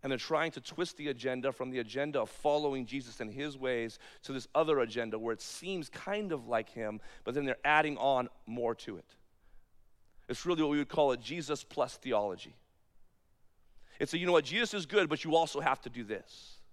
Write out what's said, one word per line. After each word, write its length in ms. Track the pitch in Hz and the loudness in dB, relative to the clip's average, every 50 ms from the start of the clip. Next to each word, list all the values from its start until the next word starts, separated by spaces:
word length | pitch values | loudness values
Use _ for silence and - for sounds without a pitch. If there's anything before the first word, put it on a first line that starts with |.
| - | -2
And 80 | 139 | -2
they're 80 | 135 117 | -2 -2
trying 320 | - - 160 151 160 165 | -2 0 0 0 0 0
to 100 | - 143 | -4 -8
twist 360 | - - 165 156 180 165 - - | -12 -12 -4 -4 -4 -4 -4 -8
the 100 | 151 147 | -6 -6
agenda 440 | 135 123 120 131 131 127 123 135 | -6 -2 -2 -2 -2 0 -2 -2
from 200 | 127 - 131 127 | -2 -2 -6 -4
the 80 | 127 123 | -2 -4
agenda 400 | 120 107 110 135 143 151 143 139 | -4 -2 -2 -2 -2 0 0 0
of 100 | 107 - | 0 -2
following 560 | - - - 147 147 151 151 143 139 135 123 | -4 -2 2 2 2 4 2 2 0 0 -4
Jesus 360 | 110 123 139 127 120 113 - | -4 -6 -8 -8 -8 -10 -8
and 100 | 120 107 | -8 -8
his 260 | 107 135 143 151 139 135 | -6 -6 -6 -6 -6 -4
ways 400 | 131 131 127 120 117 113 113 - - - - - - | -2 0 0 0 -2 -4 -6 -12 -20 -20 -20 -18 -10
to 100 | - 139 | -8 -8
this 140 | 131 - - - | -8 -8 0 4
other 280 | 147 156 156 156 139 | 4 6 6 6 4
agenda 360 | 120 113 107 120 117 113 107 110 | 4 2 0 -4 -2 -2 -4 -4
where 160 | 113 117 113 | -2 -2 -2
it 80 | - | -4
seems 480 | - - - - 165 180 196 180 151 - | -4 -12 -12 -10 -6 -6 -4 -4 -6 -8
kind 420 | - - - 196 202 214 214 190 | -10 -10 -6 -4 -4 -2 -2 -2
of 160 | 165 139 117 117 | -4 -4 -2 0
like 220 | 120 113 113 - | 0 0 0 -2
him, 300 | - 117 113 107 107 107 - - - - - | -6 -6 -4 -4 -4 -6 -10 -12 -16 -8 -6
but 100 | - 123 | -4 -2
then 120 | 143 143 | 0 0
they're 100 | 135 123 - - | 0 -2 0 2
adding 340 | 143 151 151 156 151 147 107 | 4 6 6 4 4 0 0
on 300 | 117 139 135 127 123 117 - - - | 2 4 4 4 2 -2 -8 -16 -12
more 300 | - 113 120 117 117 117 | -8 -6 -2 -2 -2 -2
to 220 | - - - 104 85 | -4 -6 -12 -12 -12
it. 180 | - _ - _ - - _ _ _ - - - - _ _ - - _ - _ - - - - - - | -14 _ -20 _ -20 -20 _ _ _ -20 -20 -20 -20 _ _ -20 -20 _ -20 _ -20 -20 -20 -20 -10 -10
It's 160 | 127 - - | -10 -6 0
really 160 | 175 180 160 | 0 2 4
what 100 | 156 147 | 4 4
we 60 | 147 147 | 4 2
would 100 | 143 - | 2 2
call 240 | - 156 151 139 | 4 4 6 6
a 60 | 127 123 | 6 2
Jesus 440 | 117 113 151 175 151 131 151 135 | -2 -6 -6 -6 -4 -4 -4 -4
plus 360 | - - - - 131 127 - - | -4 -10 -2 0 0 0 -2 -10
theology. 580 | - 131 120 104 104 101 92 - - - 120 - _ _ _ _ _ _ _ - - - _ _ _ _ _ _ _ - _ _ _ _ - - - - - - | -4 0 0 2 2 0 -4 -6 -10 -18 -18 -20 _ _ _ _ _ _ _ -20 -20 -20 _ _ _ _ _ _ _ -20 _ _ _ _ -20 -20 -20 -20 -6 -6
It's 140 | - 139 - | -4 -2 0
a, 40 | 165 | 0
"You 80 | 175 180 | 2 6
know 40 | |
what, 140 | 175 165 147 | 6 6 6
Jesus 280 | 127 160 220 240 220 - | 6 0 0 0 0 0
is 120 | 208 170 | -4 -4
good, 240 | 139 - 202 190 160 | 2 4 4 4 4
but 160 | 151 131 - | 2 -2 0
you 100 | 165 151 | 4 4
also 240 | 165 165 151 - 143 | 4 4 4 0 0
have 220 | 143 - 135 - | 2 2 0 0
to 80 | - 123 | -2 -10
do 160 | 120 123 117 | -10 -8 -6
this. 540 | 101 107 95 - - - - - - - - - - | -6 -6 -6 -6 -12 -20 -20 -18 -18 -18 -18 -18 -20